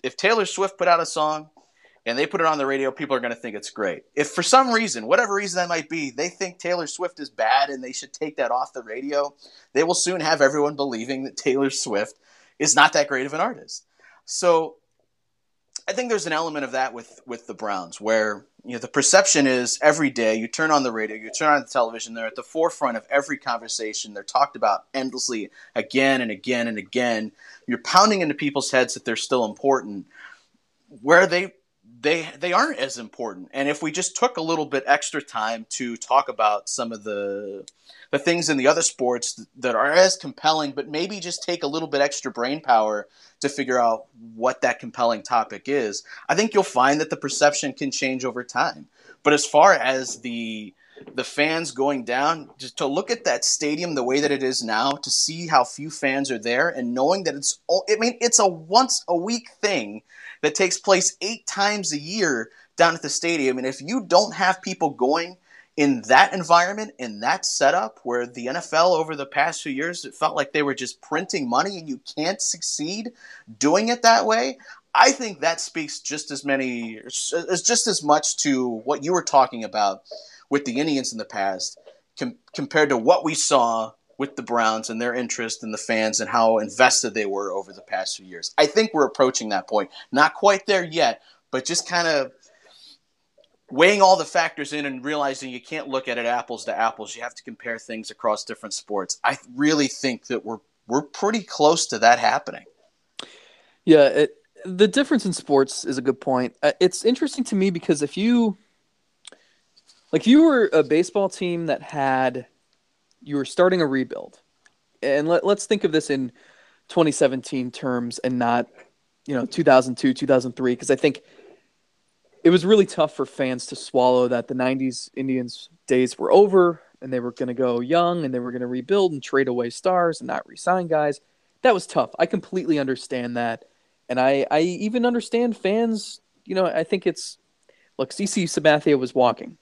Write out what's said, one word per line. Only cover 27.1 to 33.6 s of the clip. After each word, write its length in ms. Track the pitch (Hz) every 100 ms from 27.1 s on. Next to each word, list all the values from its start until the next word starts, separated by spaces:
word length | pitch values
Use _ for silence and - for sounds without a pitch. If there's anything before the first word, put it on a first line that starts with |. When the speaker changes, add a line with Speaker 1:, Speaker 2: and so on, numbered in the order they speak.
| 110 110 _ - - -
Speaker 1:
You're 100 | 120
pounding 420 | - 180 214 196
into 120 | 160
people's 380 | 143 147 139 131
heads 240 | 131 120 -
that 100 | -
they're 100 | 113
still 300 | - 127 110
important, 600 | - 139 135 110 101 - - - - _ _ _ _ _ -
where 260 | 127 170 185
they, 260 | 175 185 _ _ _ 110 120
they, 260 | 143 165 156 143
they 140 | 175
aren't 260 | 180 294 117
as 180 | 135 123
important. 520 | 110 - 117 92 90
And 160 | 131